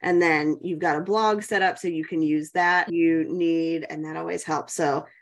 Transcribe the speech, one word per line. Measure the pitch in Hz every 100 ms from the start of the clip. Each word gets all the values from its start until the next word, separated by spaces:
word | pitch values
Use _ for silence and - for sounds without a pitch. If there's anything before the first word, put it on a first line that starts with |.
And | 185 175
then | 170 156 151 151
you've | 185 160
got | 165 151
a |
blog | 185 214 220 208
set | 208 202
up | 185 175
so | 180
you | 160
can | 156 165
use | 156 151 156
that | - 175 180 -
you | 170 165 165 156
need, | 180 170 165 165 165 -
and | 156
that | 156 160
always | 165 175
helps. | 170 151 -
So | - 147 139 - _